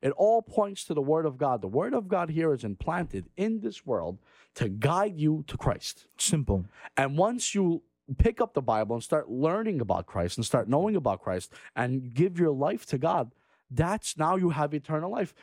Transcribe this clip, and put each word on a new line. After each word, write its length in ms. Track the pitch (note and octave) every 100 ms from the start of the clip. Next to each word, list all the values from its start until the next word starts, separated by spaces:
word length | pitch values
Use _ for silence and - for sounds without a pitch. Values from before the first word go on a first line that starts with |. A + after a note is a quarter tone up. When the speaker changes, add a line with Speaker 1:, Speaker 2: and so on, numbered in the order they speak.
Speaker 1:
It 120 | C3+
all 280 | - G#3 A3+
points 420 | - - G3+ G3 -
to 80 |
the 80 | D3+
word 240 | C#3 D#3+ D#3
of 100 | B2+
God. 240 | C#3+ A#2+
The 80 | F#2+
word 240 | B2 B3
of 160 | C4 F#3+
God 220 | F#3 E3
here 240 | D#3+ D#3+
is 100 | C3
implanted 640 | A2+ F#2+ - F3 E3+ F#2+ - -
in 240 | G#3 A3
this 240 | G#3+ G3
world 340 | - G#2+ E2 F#2+ _ _ _
to 160 | - A2
guide 500 | G#2 B2+ F3 G#3 E3
you 240 | D3+ D#3 D3
to 100 | -
Christ. 480 | - - - - _ -
Speaker 2:
Simple. 480 | - D#3+ C3 G2 F#2 - - -
Speaker 1:
And 220 | C#3 D3
once 360 | G3+ A#3+ -
you 280 | G3+ F3+ E3+ _ _ - C3
pick 220 | - -
up 120 | A3+
the 80 | D3
Bible 340 | B2 A2 G#2+ A#2
and 60 |
start 260 | - D#3 -
learning 520 | B2 D#3 F#3+ A3+ E3
about 260 | G#2 F2 -
Christ 300 | G2 F2 -
and 80 |
start 240 | A2+ B2+ G#2
knowing 280 | C#3 G3+ G3
about 260 | B2 F#2+
Christ 300 | - F#2 - - - -
and 360 | B2+ C3 B2
give 260 | A#2 F#3 F3
your 120 | E3
life 340 | C3+ D3 A3 -
to 120 | C3
God, 360 | D#3 F#3 A#2 _ _ _ -
that's 460 | B2 E3+ G#3 - -
now 200 | D#3 F#3+
you 140 | F3+
have 240 | C#3 D3
eternal 360 | D3+ - D#3 F3
life. 240 | A3 F#3+ _